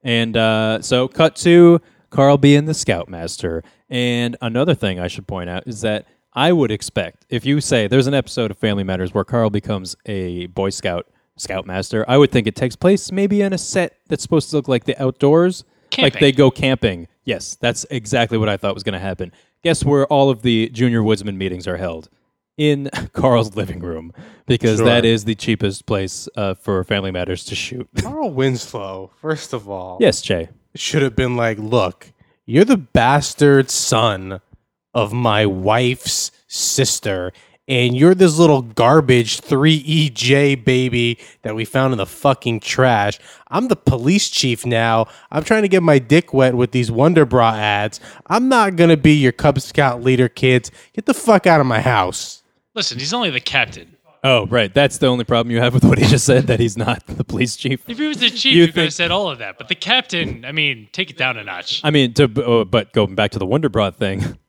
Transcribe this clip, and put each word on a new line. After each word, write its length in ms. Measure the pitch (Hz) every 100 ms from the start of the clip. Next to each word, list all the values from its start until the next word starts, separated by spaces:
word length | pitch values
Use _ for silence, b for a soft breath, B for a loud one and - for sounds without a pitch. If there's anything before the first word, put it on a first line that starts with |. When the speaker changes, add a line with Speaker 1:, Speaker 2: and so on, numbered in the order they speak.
Speaker 1:
And, 340 | 131 117 117 113
uh, 440 | 113 110 110 110
so 260 | - 127 131
cut 260 | - 160 -
to 440 | 175 170 170 170 b b b
Carl 260 | - 139 143
being 260 | 143 143 151
the 80 |
scoutmaster. 880 | 156 - 90 87 87 82 - 90 82 b b _
And 480 | 123 123 120 120 120
another 320 | 120 117 160
thing 240 | 143 101 90
I 80 | 90
should 180 | - 98
point 220 | 95 87
out 140 | 90 -
is 140 | 107
that 260 | 110 107 - _ _
I 200 | 120 151
would 180 | 175 120
expect, 540 | 107 - - 85 _ _
if 160 | 120 131
you 140 | 143
say 280 | - 127 101
there's 200 | 127 131
an 60 |
episode 380 | 139 - - 113
of 60 | 98
Family 280 | 110 101 95
Matters 280 | 92 90
where 120 | 104 92
Carl 240 | 120 110
becomes 480 | 104 - 101 92 - -
a 400 | 101 90 87 87
Boy 220 | 90 98
Scout 380 | - 98 87 - _ _ _
scoutmaster, 680 | - 95 92 92 95 110 110
I 100 | 135
would 140 | 143
think 160 | 127 107
it 80 | -
takes 200 | 127 -
place 340 | 180 196 -
maybe 300 | 185 202 202
in 100 | 196
a 60 | 185
set 400 | - 196 170 _ _
that's 160 | 143
supposed 260 | - 160 -
to 40 | 151
look 120 | 135
like 160 | 123 -
the 160 | -
outdoors. 640 | 131 - 143 160 180 180 - _ _ -
Like 160 | 147
Speaker 2:
Camping. 60 | 101
Speaker 1:
they 100 | 143
go 180 | 127 135
camping. 560 | - 135 131 113 87 82 _ -
Yes, 300 | 98 - -
that's 260 | 117 117 -
exactly 460 | 135 107 131 117 113
what 100 | 107
I 60 | 98
thought 160 | 101
was 100 | 98
gonna 140 | 98 92
happen. 320 | 95 92 87 _ _ _
Guess 220 | 170 160
where 220 | 143 143 135
all 220 | 143 139
of 120 | 117
the 280 | 123 113 113
Junior 340 | 117 123 117
Woodsman 340 | 107 107 104 95
meetings 300 | 95 90 90
are 80 | 87
held? 320 | 92 80 80 _ _ _ _ -
In 320 | 151 143 139 -
<laughs> 120 | 120
Carl's 420 | - 135 120 110 104
living 220 | 95 92
room, 320 | 87 80 82 B B B -
because 320 | 120 117 107
Speaker 3:
Sure. 80 | 120
Speaker 1:
that 180 | 120
is 220 | 113 113 104
the 100 | 110
cheapest 500 | - 110 101 95 -
place, 440 | 104 95 - - -
uh, 160 | 98
for 300 | 92 - 95 90
Family 260 | 101 95
Matters 320 | 90 90 90 -
to 100 | 98
shoot. 340 | - 123 - -
<laughs> 60 |
Speaker 3:
Carl 300 | 196 302 262
Winslow, 800 | 131 135 123 - 113 98 95 95 _
first 320 | 151 151 -
of 140 | 123 98
all, 280 | 98 92 92
Speaker 1:
Yes, 220 | 117 -
Jay. 280 | - 90 82 _ _ -
Speaker 3:
should 260 | - 151
have 140 | 139 113
been 200 | 127 120
like, 220 | 117 104
"Look, 540 | 107 120 92 - - _ _ _ -
you're 200 | 123 214
the 120 | 240
bastard 920 | 131 135 120 143 139 - 147 139 131
son 720 | - - 113 117 98 95 95 _ - _ _ _
of 180 | 123 104
my 320 | 120 120 107 107
wife's 840 | 95 95 113 123 127 - - - _ _
sister, 840 | - - - 135 - 110 95 90 b b b -
and 280 | 127 123 127
you're 180 | 160 185
this 220 | 185 156
little 240 | 165 139
garbage 800 | 120 110 117 156 135 123 113 -
three 360 | - 135 151 156
E 340 | 143 160 151
J 460 | 117 123 139 143 135
baby 600 | 117 127 127 120 120 113 B B
that 120 | 110 110
we 80 | 113
found 280 | 135 131
in 40 | 120
the 80 | 95
fucking 540 | - 143 127 123 113
trash. 580 | - - 131 113 101 - B B B
I'm 180 | 180 254
the 60 | 202
police 540 | - 131 127 202 -
chief 360 | - 131 117 123
now. 420 | 113 113 113 113 B B
I'm 120 | 147
trying 180 | 151 220
to 60 | 202
get 120 | 185
my 160 | 165 143
dick 340 | 117 156 -
wet 220 | 135 131 123
with 160 | 123
these 200 | 127 113
Wonder 340 | 117 147 165 131
Bra 260 | 127 113 107
ads. 440 | 107 104 107 - B B _
I'm 220 | 202 254
not 260 | 254 202 175
gonna 220 | 170 156
be 160 | 156
your 180 | 151 131
Cub 280 | - 151 135
Scout 420 | - - 139 120
leader, 240 | 123 127 127
kids. 440 | - 127 127 - b b
Get 120 | - -
the 80 |
fuck 340 | - - 208 185
out 120 | 165
of 40 | 131
my 140 | 113
house." 640 | 135 113 92 - - - _ _ _
Speaker 2:
Listen, 260 | 220 - 120
he's 140 | 143
only 160 | 240 208
the 120 | 127
captain. 560 | - 139 107 - 85 _ _ _
Speaker 1:
Oh, 220 | - 123 98
right. 260 | 123 101
That's 260 | 143 139 -
the 80 | 135
only 180 | 123 113
problem 260 | 120 117
you 80 | 117
have 140 | 120
with 100 | 127
what 140 | - -
he 80 | 101
just 200 | 135 -
said, 220 | 127 -
that 120 | 113
he's 180 | 117 113
not 280 | 110 117 -
the 160 | -
police 320 | - - 123 -
chief. 260 | - 131 -
Speaker 2:
If 80 | 240
he 80 | 302
was 100 | 294
the 100 | 240
chief, 240 | 240 180 170
Speaker 1:
You 60 |
Speaker 2:
you 60 | 170
could 80 | 165
have 80 | 160
Speaker 1:
think 60 |
Speaker 2:
said 180 | 147 170
all 180 | 185 190
of 100 | 127
that. 180 | 104 -
But 100 | 117
the 80 | 185
captain, 680 | 185 254 254 175 160 117 123
I 60 |
mean, 340 | 156 147 117 107
take 160 | - 185
it 80 | 131
down 180 | 127 117
a 60 |
notch. 380 | 101 90 - -
Speaker 1:
I 60 | 151
mean, 240 | 151 127
to, 120 | 113 139 107
uh, 220 | 117 117
but 300 | 98 117 101
going 220 | 117 101 95
back 160 | 104
to 80 | 104
the 60 | 92
Wonder 200 | 135 151
Bra 220 | 113 101
thing 460 | - 101 98 101 -